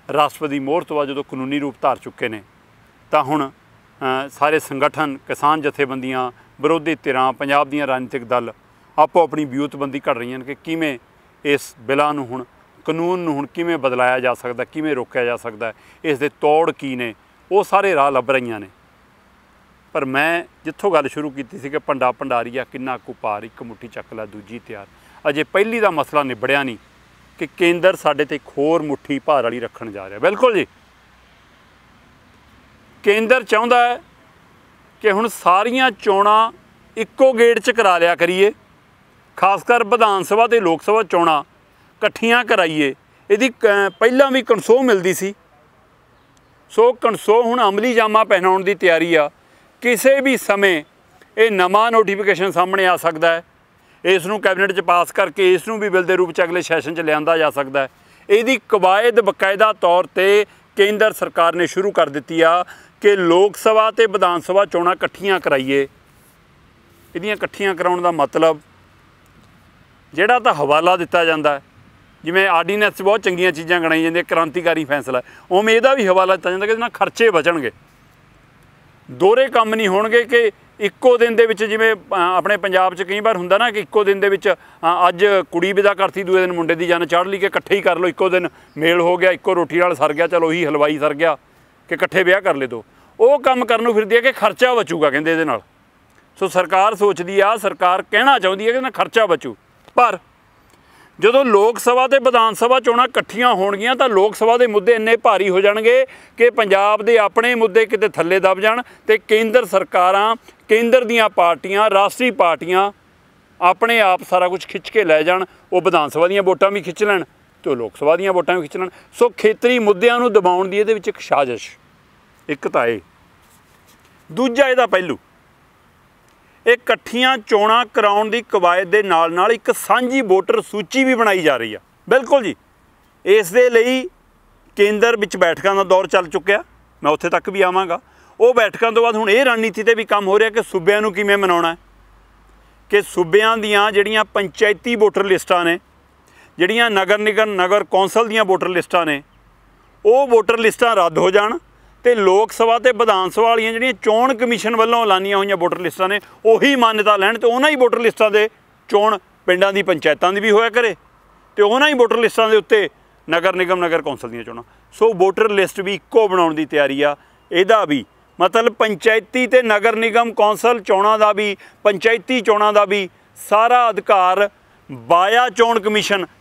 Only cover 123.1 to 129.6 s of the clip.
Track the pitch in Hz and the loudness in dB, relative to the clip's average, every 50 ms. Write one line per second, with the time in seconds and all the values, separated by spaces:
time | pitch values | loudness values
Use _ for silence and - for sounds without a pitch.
123.1 | _ _ _ _ _ _ _ _ _ _ _ _ _ _ _ _ _ _ _ _ | _ _ _ _ _ _ _ _ _ _ _ _ _ _ _ _ _ _ _ _
124.1 | _ _ _ - 156 185 254 262 233 269 277 262 254 247 240 208 - 185 185 160 | _ _ _ -10 -6 -4 -2 0 2 2 2 2 2 2 0 0 0 -2 -2 -4
125.1 | 120 - _ _ _ _ _ _ _ _ _ _ _ _ _ _ _ _ _ _ | -8 -10 _ _ _ _ _ _ _ _ _ _ _ _ _ _ _ _ _ _
126.1 | _ _ _ _ _ _ _ _ _ _ - 233 240 240 _ - 226 - _ - | _ _ _ _ _ _ _ _ _ _ 0 2 2 2 _ -2 -2 -2 _ -6
127.1 | 226 240 254 262 262 247 208 - 226 208 208 214 220 240 247 214 - 240 214 208 | -4 0 0 0 0 -2 -2 0 0 2 2 2 2 2 0 0 0 0 0 2
128.1 | 202 208 214 214 208 240 220 - - 202 175 175 175 185 196 170 185 214 202 190 | 2 0 -2 -2 -4 -6 -4 -2 -2 0 2 2 2 0 0 0 0 0 2 2
129.1 | 175 165 165 165 165 175 190 220 233 226 | 2 2 2 0 0 0 0 0 0 0